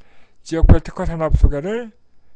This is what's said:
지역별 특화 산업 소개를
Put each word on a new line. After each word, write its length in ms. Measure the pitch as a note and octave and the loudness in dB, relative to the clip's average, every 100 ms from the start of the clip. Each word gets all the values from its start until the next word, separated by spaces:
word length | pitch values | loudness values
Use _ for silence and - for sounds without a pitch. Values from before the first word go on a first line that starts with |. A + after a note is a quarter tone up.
| - - - - | -20 -20 -20 -20
지역별 380 | - D#3+ D#3 D#3+ | -8 0 4 4
특화 240 | - - | 4 -8
산업 320 | F3 E3 D#3 - | -6 -4 -2 2
소개를 540 | - C#3+ F3+ A3+ A#3 - _ - - | 2 2 -4 -8 -8 -16 _ -20 -20